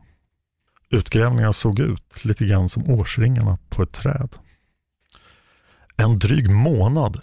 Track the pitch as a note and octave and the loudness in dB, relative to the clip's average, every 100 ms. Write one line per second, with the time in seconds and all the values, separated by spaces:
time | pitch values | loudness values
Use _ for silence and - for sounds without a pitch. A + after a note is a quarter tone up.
0 | _ _ _ _ _ _ _ _ - A#2 | _ _ _ _ _ _ _ _ -4 -4
1 | - A2+ A#2+ B2 B2 - A#2 G#2 D3+ C#3 | 0 0 0 2 0 0 -2 0 -2 -4
2 | _ - A2 G#2 G#2 F#2+ F#2 A#2 - A#2 | _ -10 -4 -2 0 0 0 -2 -2 -2
3 | - - A2+ B2 G#2+ F#2 - - - - | -2 0 0 0 0 -2 -4 -4 -4 -4
4 | - C3 B2+ - - _ _ _ _ _ | -6 -4 -8 -12 -20 _ _ _ _ _
5 | _ - _ _ _ _ _ _ _ - | _ -20 _ _ _ _ _ _ _ 0
6 | A2 A2 - D3+ G#2 G2+ D3 B2 G2+ D#3 | 2 2 2 2 4 4 2 2 2 0
7 | A2 - | -2 -4